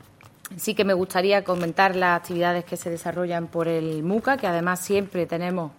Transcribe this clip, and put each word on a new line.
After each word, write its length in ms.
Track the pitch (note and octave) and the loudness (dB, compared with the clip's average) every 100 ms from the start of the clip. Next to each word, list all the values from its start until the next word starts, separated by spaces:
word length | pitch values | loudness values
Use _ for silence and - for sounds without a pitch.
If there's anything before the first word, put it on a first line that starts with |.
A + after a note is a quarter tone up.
| - - - _ - F3+ | -20 -20 -20 _ -16 -8
sí 180 | - | -2
que 120 | G#3+ G3 | 2 2
me 80 | |
gustaría 500 | F#3 F#3 F3+ F#3+ G3+ | 2 0 0 4 2
comentar 540 | F#3+ F3+ E3 D#3+ F#3+ F#3 | 2 -2 0 4 4 4
las 200 | F3+ E3+ | 2 2
actividades 460 | - F3 F3 F3 | 0 0 2 0
que 140 | E3+ F3 | -4 -8
se 120 | F3 | -6
desarrollan 580 | E3 F3 E3 F3 E3+ E3 | -6 -4 -4 -2 -2 -4
por 200 | E3+ E3 | -2 0
el 340 | E3 D#3+ D#3 | 0 -2 -2
muca, 340 | E3 A3 C4 C4+ | -2 0 0 0
que 100 | G3 | 0
además 320 | E3+ F3 F3+ | 0 0 -2
siempre 460 | - G3+ G3 F3+ E3 | 0 0 0 -2 -2
tenemos, 480 | E3+ F3+ F3+ D3+ | -2 -2 -4 -6